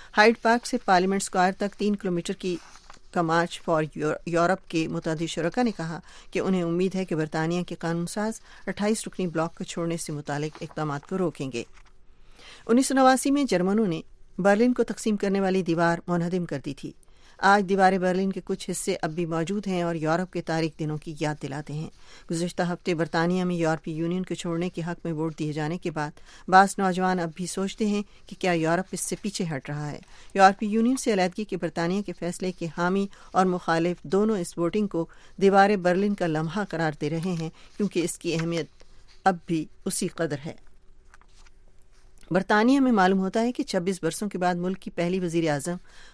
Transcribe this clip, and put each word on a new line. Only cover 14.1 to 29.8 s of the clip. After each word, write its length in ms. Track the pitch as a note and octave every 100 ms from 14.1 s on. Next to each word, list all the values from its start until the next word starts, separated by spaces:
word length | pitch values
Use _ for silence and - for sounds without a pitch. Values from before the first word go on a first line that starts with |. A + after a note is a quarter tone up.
| - - -
برلن 360 | G3 G#3 B3
کو 100 | B3
تقسیم 340 | A3+ - A3 G3+
کرنے 220 | G3 G3
والی 220 | F#3+ F#3+
دیوار 360 | F3 E3 E3+ E3+ -
منہدم 380 | F3 E3+ F3+ E3+
کر 140 | C#3 -
دی 80 |
تھی۔ 180 | - - - - - - -
آج 280 | F#3+ G3+ F#3
دیواریں 280 | G3 F#3+ F#3+
برلن 340 | F#3 F3+ F#3+
کے 100 | F#3 -
کچھ 240 | F#3+ -
حصے 260 | F3 - F3+
اب 100 | D#3+
بھی 140 | D#3+ E3
موجود 420 | E3 E3 G#3 G3
ہیں 140 | F3+
اور 140 | E3+ E3
یورپ 380 | D#3 E3+ F#3
کے 80 | F3
تاریک 380 | E3 D#3+ D#3+ -
دنوں 180 | D3+ D3+
کی 160 | E3+ D3+
یاد 160 | D#3 D3
دلاتے 320 | C#3 D3 D3+
ہیں۔ 160 | D3 D#3+ - - - -
گزشتہ 320 | E3 F3 -
ہفتے 320 | F3 E3+ - D#3+
برطانیہ 480 | D#3+ E3+ E3+ F#3
میں 120 | F3+ F3
یورپی 360 | D#3+ D#3+ -
یونین 320 | D#3 E3 F3+
کو 120 | F3+ E3
چھوڑنے 340 | F3 E3 F3+
کے 120 | - E3+
حق 180 | E3+ E3
میں 80 |
ووٹ 260 | D3+ D#3+ D3+
دیے 140 | D3+
جانے 240 | D3+ D3+ F3+
کے 140 | F3
بعد 200 | D#3 D3+ - - - -
بعض 280 | F#3 G3 -
نوجوان 420 | F#3+ F3+ F#3 F#3
اب 100 | E3 D#3
بھی 100 | F3
سوچتے 420 | F#3+ F#3+ - G#3
ہیں 140 | G#3 G#3 - -
کہ 100 | -
کیا 120 | F#3
یورپ 340 | E3+ D#3+ F3 F#3+
اس 100 | F#3+
سے 140 | - F3+
پیچھے 240 | G#3 - E3+ C#3
ہٹ 140 | -
رہا 220 | D3